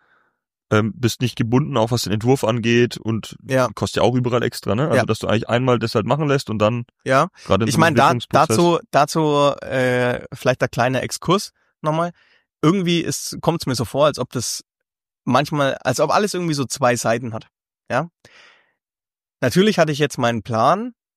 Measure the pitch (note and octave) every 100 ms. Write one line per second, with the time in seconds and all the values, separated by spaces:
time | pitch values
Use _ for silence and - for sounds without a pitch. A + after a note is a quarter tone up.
0 | _ _ _ _ _ _ - G#2+ A2 -
1 | A#2 - B2 - A#2 B2 D3 C3+ A2+ A#2+
2 | - G#2+ A#2 C3+ G#2+ A#2+ A2 A#2+ A#2+ -
3 | - A2+ - - - C3 B2 G2 G2+ -
4 | G#2+ B2 A#2+ A#2+ A#2 - - G2+ D#3 A2+
5 | G#2+ A2 - G#2+ - A#2+ B2+ A#2+ A#2 A#2+
6 | G#2+ C#3 D#3 C#3 - A2 G#2+ A#2+ A#2 _
7 | - C3 E3 - - - - - D#3+ C3+
8 | C#3 A#2+ - C#3+ D#3 A2 F3 E3+ - -
9 | D3 E3 D#3 C#3+ C#3+ - - C3 B2+ B2
10 | B2 B2 - B2 B2+ C3+ B2+ - A#2+ C3
11 | - - - F#3+ - _ _ _ D#3 D#3
12 | F3 - _ _ _ _ D3+ G3 F3 E3+
13 | - C#3 - - - E3+ - B2 B2 C3+
14 | D3+ - C#3 B2+ - - - _ _ _
15 | _ _ - B2+ D3 D3 C#3 - - B2
16 | D#3 - G#3 F3+ E3+ D3 B2+ - B2+ B2
17 | A#2+ A#2+ B2 A2 - _ _ _ - A#2+
18 | E3+ _ - - - _ _ _ _ _
19 | _ _ _ - B2+ F3 G#3 F#3 D#3 C#3+
20 | D3 - A#2+ A#2 G2+ A2 B2 F#3 B3 -
21 | _